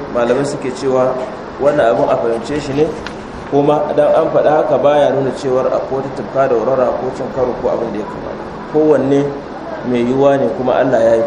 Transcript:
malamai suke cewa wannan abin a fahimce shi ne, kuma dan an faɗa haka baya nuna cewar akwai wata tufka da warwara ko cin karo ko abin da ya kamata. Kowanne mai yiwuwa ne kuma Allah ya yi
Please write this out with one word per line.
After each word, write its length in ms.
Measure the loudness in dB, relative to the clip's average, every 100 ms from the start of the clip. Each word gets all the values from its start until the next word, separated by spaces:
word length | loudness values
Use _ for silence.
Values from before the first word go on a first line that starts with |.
| -4
malamai 320 | 0 2 2
suke 240 | 0 -4 -6 -4
cewa 400 | 0 2 2 0 -8 -10 -12 0
wannan 320 | 0 4 2
abin 160 | 2
a 120 | 2 0
fahimce 400 | 0 -2 -4 -6
shi 160 | -2 0
ne, 80 | 0 -2 -10 -12 -14 -12 -2
kuma 320 | 2 2 2 0 2
dan 160 | 2
an 160 | 2 2
faɗa 320 | 2 2 2
haka 160 | 2 2
baya 320 | 4 4 2
nuna 240 | 2 -2
cewar 400 | -2 -2 0 0
akwai 320 | -2 -4 -6
wata 60 | -6
tufka 400 | -8 -4 0 2
da 20 |
warwara 380 | 2 2 2 2 0
ko 80 | -4 -6
cin 80 | -6
karo 240 | -2 -2 -2
ko 80 | -2
abin 240 | -2 -4 -6
da 80 |
ya 20 | -8
kamata. 320 | -8 -10 -10 -12 -12 -4 2
Kowanne 440 | 4 4 4 2 0 -4 -12 -12 -12 -8 -2
mai 160 | 0
yiwuwa 320 | 0 2 4 4
ne 100 | 0 -2
kuma 240 | 0 2
Allah 160 | 2 4
ya 140 | 4
yi 80 | 2